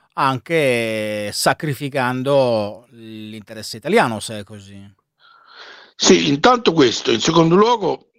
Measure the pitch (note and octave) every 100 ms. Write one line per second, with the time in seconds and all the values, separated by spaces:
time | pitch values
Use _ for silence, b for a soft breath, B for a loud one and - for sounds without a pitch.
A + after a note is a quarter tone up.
0 | _ - C#3 C3 - E3 C#3 A#2+ A2+ A2
1 | G#2+ G#2+ G#2 - - C3+ D#3+ C3 C#3+ C3+
2 | B2 B2+ C3 C#3+ B2+ A2+ G#2 G2 _ A#2
3 | A2+ A2 G#2+ A2 G2+ A2 G#2 A2+ D3 A3
4 | C#3+ A2 - A2 G2 G#2+ G2 G2 G2 G2
5 | _ _ B B B B B B B -
6 | - F3+ - C#3+ A#3 B3 A3+ E3 B2+ G#2
7 | - A#2 C3 E3 E3 F3+ G#3+ A#3+ F3 C3
8 | _